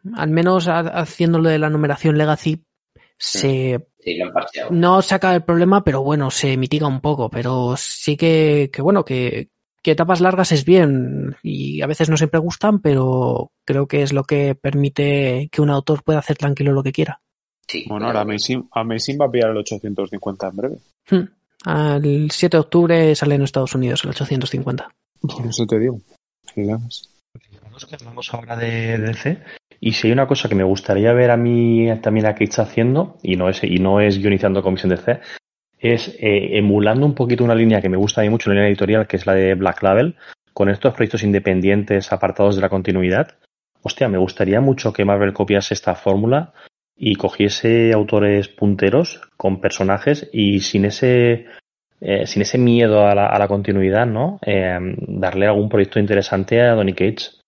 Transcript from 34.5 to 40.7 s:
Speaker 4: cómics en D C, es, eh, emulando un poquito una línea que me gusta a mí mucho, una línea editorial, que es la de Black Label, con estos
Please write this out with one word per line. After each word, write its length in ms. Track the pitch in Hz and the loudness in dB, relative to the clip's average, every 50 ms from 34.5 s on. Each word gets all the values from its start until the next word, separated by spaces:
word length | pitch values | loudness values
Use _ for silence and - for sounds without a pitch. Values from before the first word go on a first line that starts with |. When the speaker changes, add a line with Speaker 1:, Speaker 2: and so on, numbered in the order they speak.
| 95 98 92 | 0 0 0
Speaker 4:
cómics 220 | 95 92 92 - | -2 -2 0 0
en 40 | 92 | -2
D 60 | 90 | -2
C, 220 | 85 - 120 123 - - - - - _ _ _ _ _ _ _ | 0 0 -2 -4 -4 -6 -18 -20 -20 _ _ _ _ _ _ _
es, 300 | _ - 117 117 113 - - - - | _ 0 0 0 0 -2 -10 -12 -4
eh, 380 | 113 107 101 101 98 - - | 0 0 2 2 0 0 -2
emulando 480 | 104 104 101 101 104 101 107 113 131 143 | 0 2 2 2 4 2 2 2 2 2
un 80 | 147 139 | 0 2
poquito 300 | - 127 120 120 120 123 | 0 0 0 0 0 2
una 100 | 117 117 | 2 4
línea 280 | 113 117 113 107 101 | 4 4 4 4 2
que 80 | 92 92 | 0 0
me 80 | 92 | 0
gusta 240 | 95 101 101 - 113 | 0 0 0 0 0
a 20 | 107 | 0
mí 60 | 104 | 2
mucho, 200 | 113 110 - - | 0 0 0 2
una 60 | 98 | 2
línea 140 | 101 104 104 | 4 4 2
editorial, 360 | 101 - 101 92 107 110 107 | 2 2 2 2 2 2 2
que 100 | - - | 0 -4
es 100 | 92 - | -4 0
la 60 | 101 95 | 2 2
de 200 | 95 95 95 95 | 2 4 2 2
Black 300 | 90 95 92 85 - - | 2 0 -2 -2 0 2
Label, 320 | 95 98 110 135 175 - _ - - - _ _ _ _ | 2 4 4 2 0 -4 _ -20 -20 -20 _ _ _ _
con 160 | - 101 | 0 0
estos 240 | 98 | 0